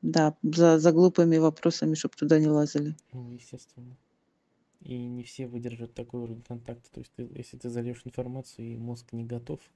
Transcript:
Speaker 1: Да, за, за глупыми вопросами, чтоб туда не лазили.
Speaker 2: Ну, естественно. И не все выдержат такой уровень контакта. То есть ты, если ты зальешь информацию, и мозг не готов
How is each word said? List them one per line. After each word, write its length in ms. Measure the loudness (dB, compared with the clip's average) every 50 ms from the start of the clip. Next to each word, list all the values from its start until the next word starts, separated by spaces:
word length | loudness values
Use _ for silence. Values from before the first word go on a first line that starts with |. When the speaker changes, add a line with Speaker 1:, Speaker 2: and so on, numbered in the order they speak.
| -4
Speaker 1:
Да, 320 | 0 2 4 2 2 0 _ -4
за, 360 | -2 2 6 6 8 8 8
за 120 | 6 4
глупыми 460 | 6 8 6 6 6 6 4 4 6 4
вопросами, 560 | 4 2 0 2 -2 -2 0 0 -2 -2 -2
чтоб 200 | -2 -4 -8 -6
туда 240 | -4 2 4 4 6
не 80 | 6 4
лазили. 480 | 4 2 2 0 -2 -4 -4 -4 -8 -10 _ _ -16
Speaker 2:
Ну, 180 | -16 -14 -14
естественно. 680 | -16 -18 -20 -20 -20 -20 -20 _ _ -20 -20 -20 -20 _ _ _ _ _ _ _ _ _ _ _ _ _ _ _ _ _
И 260 | -16 -12 -10 -10 -10 -10
не 160 | -10 -12 -12
все 240 | -14 -14 -14 -12 -10
выдержат 460 | -10 -10 -10 -10 -10 -12 -14 -14 _
такой 260 | -14 -14 -12 -10 -10
уровень 220 | -10 -10 -12 -14 -14
контакта. 480 | _ -16 -14 -14 -14 -16 -16 _ _
То 80 | _ -20
есть 120 | -20 _ _
ты, 100 | -16 -16 -14 -14
если 220 | -18 -18 -18 -18 -14
ты 120 | _ -10
зальешь 360 | -8 -6 -8 -8 -10 -12 _
информацию, 640 | -16 -10 -10 -10 -8 -8 -12 -14 -16 -16 -16 -14 -12 -12
и 40 | -12
мозг 360 | -10 -12 -12 -14 -14 _ -12
не 120 | -12 -10
готов 340 | -8 -10 -12 -10 -10 -14 -14 _ _ _